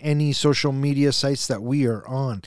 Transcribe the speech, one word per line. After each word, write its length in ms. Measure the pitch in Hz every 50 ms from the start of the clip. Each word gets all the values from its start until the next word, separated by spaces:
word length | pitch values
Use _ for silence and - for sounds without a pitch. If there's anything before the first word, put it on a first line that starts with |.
any 300 | - 151 147 147 151 147 135
social 360 | - - 147 139 - - 143
media 420 | 135 135 139 143 143 139 143 143
sites 340 | 131 - - 139 143 - -
that 160 | - 127 101
we 240 | 110 123 139 147 135
are 200 | 117 113 104 -
on. 360 | - 127 135 135 131 113 98 -